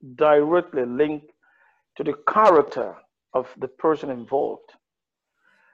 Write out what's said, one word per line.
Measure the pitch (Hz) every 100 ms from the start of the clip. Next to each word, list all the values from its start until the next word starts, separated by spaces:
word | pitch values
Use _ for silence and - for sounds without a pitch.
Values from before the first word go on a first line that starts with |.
| 135 123
directly | 151 147 147 175 175 147
linked | 123 123 151 151 147 _ _ _ _ _ _ -
to |
the | 147 143 -
character | 208 214 165 143 - 104 87 _ _ _ 131
of | 123 -
the | 131
person | _ 160 151 147
involved. | 123 113 139 120 - _ _ _ _ _ _ _ _ _ _ _